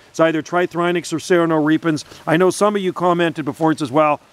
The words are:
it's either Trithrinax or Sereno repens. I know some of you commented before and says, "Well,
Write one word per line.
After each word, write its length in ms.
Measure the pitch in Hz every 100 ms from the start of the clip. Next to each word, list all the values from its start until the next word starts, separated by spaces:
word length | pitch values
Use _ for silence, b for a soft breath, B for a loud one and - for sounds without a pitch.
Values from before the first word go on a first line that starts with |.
| b
it's 100 | -
either 220 | 165 160
Trithrinax 720 | 143 175 175 165 175 175 -
or 60 | 165
Sereno 440 | - 180 170 160
repens. 400 | 151 160 165 151 - B B
I 100 | 160
know 140 | 185
some 260 | 170 202 208
of 60 |
you 100 | 185
commented 540 | 156 180 175 170 160 147
before 240 | 135 160
and 80 | 156
says, 140 | 147
"Well, 280 | 135 151 147 b